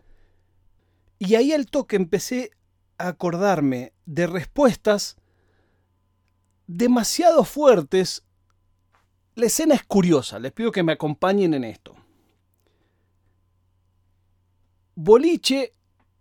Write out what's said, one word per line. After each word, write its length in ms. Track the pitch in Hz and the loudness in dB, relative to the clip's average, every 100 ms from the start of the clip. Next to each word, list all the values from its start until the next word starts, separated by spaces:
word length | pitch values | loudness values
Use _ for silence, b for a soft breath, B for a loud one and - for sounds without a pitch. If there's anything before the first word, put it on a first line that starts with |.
| _ - _ _ _ _ _ _ _ _ _ - | _ -20 _ _ _ _ _ _ _ _ _ -10
Y 180 | 190 220 | 0 2
ahí 180 | 277 | 2
al 140 | 311 254 | -2 -4
toque 280 | 285 - 202 | -6 -4 -4
empecé 560 | 170 190 - 247 254 _ _ _ _ - | -2 -4 -4 -8 -10 _ _ _ _ -12
a 100 | 180 | -10
acordarme 880 | - 180 170 202 165 143 127 131 _ - | -6 -6 -2 -2 0 -2 -4 -10 _ -10
de 220 | 147 175 | -4 -4
respuestas 920 | 185 - - 277 - 214 208 - - _ _ _ _ _ _ _ _ _ _ _ _ _ _ - | -4 -8 0 0 2 -2 -2 -4 -16 _ _ _ _ _ _ _ _ _ _ _ _ _ _ -12
demasiado 760 | 170 240 247 208 - 339 330 | -2 0 0 0 0 2 4
fuertes. 800 | 208 277 294 202 139 190 180 - _ _ _ _ _ _ _ _ _ _ _ - | 2 2 4 4 2 -2 -2 -6 _ _ _ _ _ _ _ _ _ _ _ -2
La 120 | 226 | -2
escena 280 | - 311 269 | 0 2 2
es 80 | |
curiosa, 540 | - 202 175 147 - 104 | 2 2 4 2 0 -10
les 120 | 127 | -12
pido 200 | - 226 | -6 -4
que 120 | 202 | -2
me 100 | 165 | -2
acompañen 600 | 151 151 147 185 202 180 | -2 -4 -2 0 2 0
en 100 | 143 | -2
esto. 320 | 117 - - - _ _ _ _ _ _ _ _ _ _ _ _ _ _ _ _ _ _ _ _ _ _ _ _ _ _ _ _ _ - | -6 -12 -20 -20 _ _ _ _ _ _ _ _ _ _ _ _ _ _ _ _ _ _ _ _ _ _ _ _ _ _ _ _ _ -4
Boliche, 800 | 160 233 330 339 - 269 254 _ _ _ _ _ | 4 4 4 0 -2 -4 -6 _ _ _ _ _